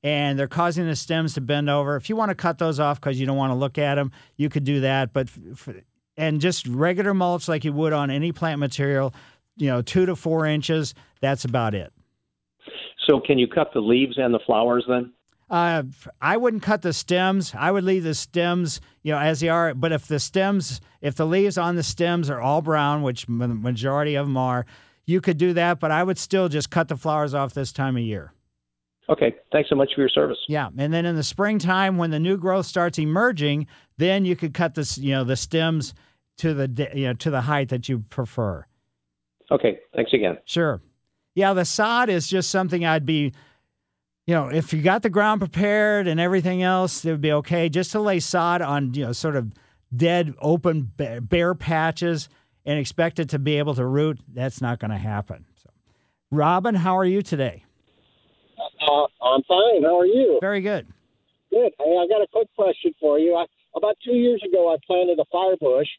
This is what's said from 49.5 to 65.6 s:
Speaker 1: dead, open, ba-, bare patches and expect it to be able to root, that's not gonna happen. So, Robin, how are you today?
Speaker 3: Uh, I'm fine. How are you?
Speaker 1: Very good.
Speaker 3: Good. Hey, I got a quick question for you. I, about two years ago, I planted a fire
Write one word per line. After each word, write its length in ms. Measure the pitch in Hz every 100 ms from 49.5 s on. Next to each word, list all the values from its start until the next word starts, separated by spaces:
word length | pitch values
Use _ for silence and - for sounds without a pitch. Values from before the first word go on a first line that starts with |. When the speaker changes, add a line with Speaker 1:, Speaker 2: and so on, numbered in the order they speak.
| - _ _ _ 123
Speaker 1:
dead, 380 | 170 175 165 -
open, 500 | 151 165 175 160 123 -
ba-, 220 | 139 120
bare 320 | 113 175 170
patches 760 | 180 - 160 160 160 175 160 156 _ _ _ -
and 120 | 151
expect 400 | 135 - 170 165
it 100 | 156
to 80 | 151
be 180 | 139 147
able 180 | 147 131
to 100 | 127
root, 320 | 139 156 143 -
that's 260 | 123 131 -
not 200 | 123 117
gonna 180 | 107 104
happen. 480 | 101 104 104 60 - _
So, 80 | _ _ _ _ _ _ _
Robin, 440 | 143 151 180 190
how 240 | 202 175 185
are 60 | 185
you 160 | 196
today? 420 | - 151 131 - _ _ _ _ _ _ _ _ _ - 147 _
Speaker 3:
Uh, 240 | 151 143 147 _
I'm 200 | 123 135
fine. 380 | 131 185 226 208
How 160 | 151 175
are 80 | 180
you? 320 | 233 254 135
Speaker 1:
Very 200 | 190 202
good. 260 | 196 196 120 - _ _ _ _ _
Speaker 3:
Good. 220 | 427 494 -
Hey, 180 | 277 359
I 80 | 349
got 120 | -
a 40 | 202
quick 160 | - 220 -
question 360 | 196 - - 156
for 180 | 151 147
you. 180 | 165 170
I, 80 | 170 _ _ -
about 200 | 208 -
two 80 | 247
years 280 | 247 240 226 202
ago, 260 | 180 170
I 40 | 160 _
planted 320 | 180 180 165
a 60 | -
fire 260 | 175 190 185